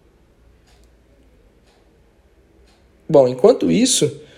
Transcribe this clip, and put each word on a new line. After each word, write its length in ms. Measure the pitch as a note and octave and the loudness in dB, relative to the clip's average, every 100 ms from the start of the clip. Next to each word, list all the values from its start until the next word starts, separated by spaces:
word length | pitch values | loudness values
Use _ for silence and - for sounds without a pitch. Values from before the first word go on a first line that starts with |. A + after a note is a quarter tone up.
| _ _ _ _ _ _ _ _ _ _ _ _ _ _ _ _ _ _ _ _ _ _ _ _ _ _ _ _ _ _ - | _ _ _ _ _ _ _ _ _ _ _ _ _ _ _ _ _ _ _ _ _ _ _ _ _ _ _ _ _ _ -2
Bom, 180 | D3+ B2+ | 2 2
enquanto 440 | C3 G#3 B3+ F3 | 2 0 2 0
isso, 500 | F3 B3+ - D3+ - - | -2 -2 -2 -4 -6 -20